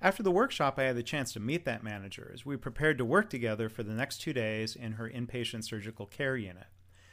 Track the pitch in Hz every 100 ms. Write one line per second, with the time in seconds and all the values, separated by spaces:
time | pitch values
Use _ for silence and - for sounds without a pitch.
0 | 180 190 196 175 262 - 143 139 131 120
1 | 117 151 127 107 107 165 170 113 110 104
2 | 98 - - - 135 135 135 117 156 139
3 | 120 175 214 131 117 110 110 113 104 110
4 | 143 - - 131 110 107 110 - 117 110
5 | 113 123 120 127 113 113 107 110 104 -
6 | 104 - 139 131 98 90 - - - -
7 | -